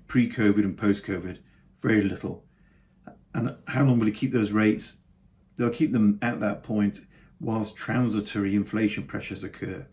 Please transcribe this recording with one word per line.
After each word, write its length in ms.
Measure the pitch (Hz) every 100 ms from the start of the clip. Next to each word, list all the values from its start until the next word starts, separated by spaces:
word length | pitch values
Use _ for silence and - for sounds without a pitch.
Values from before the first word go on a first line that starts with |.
| -
pre-covid 560 | 127 117 - 104 101
and 120 | 98 82
post-covid? 640 | 104 101 - 92 90 90 - _ _ _
Very 220 | - 110
little. 420 | 98 92 101 - - _ _ _ _ _ - - _ -
And 200 | 107 - -
how 160 | 127
long 160 | 139 120
will 80 | 107
it 80 | -
keep 180 | 135
those 180 | 120 104
rates? 440 | 104 107 104 - - _ _ _ _ _ -
They'll 120 | 120
keep 220 | - 156
them 260 | 120 104 101
at 160 | 120 120
that 240 | 104 -
point 380 | - 107 101 - - _ - -
whilst 380 | 120 113 104 -
transitory 760 | - 117 120 104 104 104 98 101
inflation 480 | 101 107 107 -
pressures 400 | - 107 - 95
occur, 420 | 90 - 92 92 -